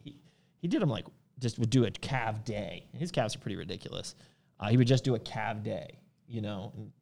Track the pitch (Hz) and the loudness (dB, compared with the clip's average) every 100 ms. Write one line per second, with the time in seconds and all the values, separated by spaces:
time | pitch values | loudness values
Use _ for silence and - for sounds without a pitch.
0 | - - _ _ _ _ 175 277 165 101 | -18 -18 _ _ _ _ -2 2 2 0
1 | - - _ - 120 - 110 127 113 - | -4 -16 _ -4 -4 0 4 6 4 2
2 | - 131 113 107 110 104 87 87 - 123 | -4 -2 0 -2 -4 -4 -6 -8 -12 -8
3 | 175 - 110 - - 92 87 87 - - | -4 0 0 -2 -6 -6 -6 -8 -8 -10
4 | - - - _ _ - 104 123 123 131 | -10 -14 -20 _ _ -4 4 6 8 6
5 | 135 110 - 113 107 107 104 104 - - | 4 0 -2 -6 -4 -4 -4 -6 -8 -16
6 | _ _ - 117 104 101 107 - 107 - | _ _ -10 -6 -6 -6 -8 -10 -14 -16